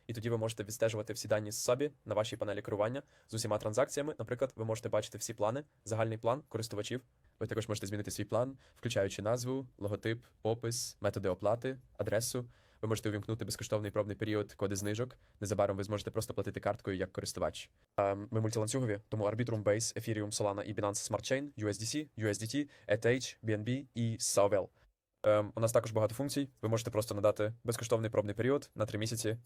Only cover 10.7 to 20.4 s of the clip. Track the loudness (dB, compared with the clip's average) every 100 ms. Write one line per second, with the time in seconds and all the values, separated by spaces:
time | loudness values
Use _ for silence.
10.7 | -4 -6 -4 -2 0 0 2 2 2 0
11.7 | -6 -10 -6 0 0 0 -4 -6 -12 _
12.7 | _ -2 0 0 -2 -2 -4 -4 -6 -4
13.7 | -2 0 -2 -2 -2 -2 0 -2 -2 -2
14.7 | 0 -2 -2 -4 -8 _ _ -2 2 2
15.7 | 2 -2 -2 -2 -4 -2 -2 -4 -2 -2
16.7 | -2 -2 -2 -2 -4 -6 -2 -2 -2 -10
17.7 | _ _ 0 2 2 -2 0 0 0 0
18.7 | 0 0 -2 -4 -2 0 0 0 0 2
19.7 | 2 2 -4 -2 -2 -2 0